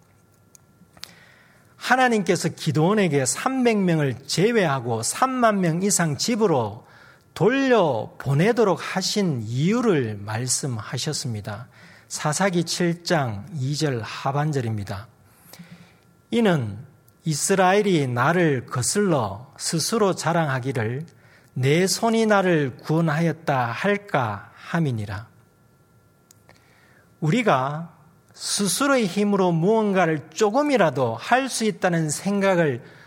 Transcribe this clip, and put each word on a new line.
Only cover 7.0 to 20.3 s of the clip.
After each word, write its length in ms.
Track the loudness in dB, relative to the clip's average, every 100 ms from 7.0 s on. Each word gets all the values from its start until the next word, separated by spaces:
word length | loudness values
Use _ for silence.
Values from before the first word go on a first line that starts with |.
| -20 -20 _ 0
돌려보내도록 1400 | 2 2 4 4 4 0 -4 -8 -2 2 2 4 2 2
하신 640 | -2 -6 -4 -2 -2 -2
이유를 760 | -4 -2 0 2 2 2 0 -6
말씀하셨습니다. 1500 | -8 -6 -4 -4 -4 -6 -8 -8 -6 -6 -6 -8 -8 -12 -14 -20 -20 -20 -16
사사기 560 | -6 -4 0 0 0
칠 400 | -2 -2 -2 -2
장 420 | -2 -2 -2 -6 -10
이 220 | -8 -6 -2
절 260 | -2 -4
하반절입니다. 1080 | -6 -8 -4 -2 -2 -2 -4 -4 -6 -10 -14 _ _ _ -20 -20 -20 -20 -20 _ _ _ _
"이는 480 | 0 2 2 -2 -8 -14 _ _ _
이스라엘이 840 | -6 -4 0 2 4 4 4 2 2
나를 580 | 0 2 2 2 0 -4
거슬러 880 | -4 -2 0 2 2 0 -6 -16 -12
스스로 580 | -6 -4 -2 0 0 0
자랑하기를 880 | 0